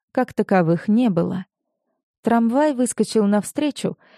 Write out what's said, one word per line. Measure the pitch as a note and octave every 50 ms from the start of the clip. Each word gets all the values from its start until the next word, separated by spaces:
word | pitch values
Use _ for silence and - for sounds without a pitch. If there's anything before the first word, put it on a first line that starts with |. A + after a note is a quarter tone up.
| _ _
как | - - B3+ B3 -
таковых, | - G#3 - G3+ F#3 F3 D#3 E3+ E3+ - -
не | G#3 A3+ B3+ A#3+
было. | F3+ E3+ F3 F3+ F#3 F#3 F#3 _ _ _ _ _ _ _ _ _ _ _ _ _ _ _
Трамвай | - A3+ A3+ A#3 A#3 A3+ A3+ C4+ D4+ D#4 C#4+
выскочил | A#3+ B3+ A#3 - - A3 - - A3+ G#3
навстречу | G3+ G3+ G#3 G3 - - - D4+ D4+ - - - - - - _ _ _